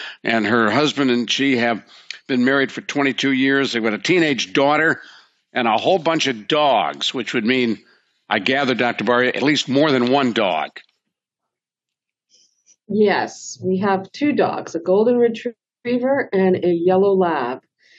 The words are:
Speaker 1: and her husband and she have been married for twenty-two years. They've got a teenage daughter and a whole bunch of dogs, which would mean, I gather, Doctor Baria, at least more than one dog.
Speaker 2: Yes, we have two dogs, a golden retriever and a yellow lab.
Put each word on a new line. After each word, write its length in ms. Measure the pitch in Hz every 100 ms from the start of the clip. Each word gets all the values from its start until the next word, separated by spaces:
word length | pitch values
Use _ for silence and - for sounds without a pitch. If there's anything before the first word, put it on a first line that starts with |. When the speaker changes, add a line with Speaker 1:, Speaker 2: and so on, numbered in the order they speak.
| - -
Speaker 1:
and 220 | - 113 104
her 240 | 120 110
husband 380 | 113 151 127 139
and 180 | 120 113
she 280 | - 139 127
have 260 | 117 117 - - - - -
been 180 | 131 123
married 260 | 139 135
for 80 | -
twenty-two 540 | - 143 139 120 139
years. 400 | 135 135 139 135
They've 100 | 120
got 100 | 110
a 40 | 104
teenage 560 | - 180 160 131 -
daughter 480 | - 139 151 160 147 - - _ _ _
and 160 | 120 117
a 100 | 110
whole 220 | 131 185
bunch 280 | 160 160 135
of 200 | 113 104
dogs, 640 | 151 147 117 78 71 78
which 200 | 135 113
would 100 | 127 107
mean, 340 | 127 120 101 _ _ _ _ _
I 100 | 107
gather, 360 | 98 135 139 120
Doctor 280 | 123 113
Baria, 320 | 104 120 123 -
at 80 |
least 240 | 131 151 -
more 240 | 135 156
than 180 | 131 120
one 220 | 139 131
dog. 380 | 110 101 80 71 - - _ _ _ _ _ _ _ _ _ _ _ _ _ _ _ _ _ _ _ _
Speaker 2:
Yes, 720 | 208 208 156 113 - - -
we 160 | 185 190
have 320 | 202 190 190
two 220 | - 294
dogs, 420 | 247 185 - - 165
a 40 |
golden 380 | - 190 226 247
retriever 1120 | 240 226 240 226 _ _ 240 247 254 277 -
and 300 | 190 190 185
a 60 | 180
yellow 400 | 170 170 185 196 190
lab. 460 | 180 151 123 131 _ _ _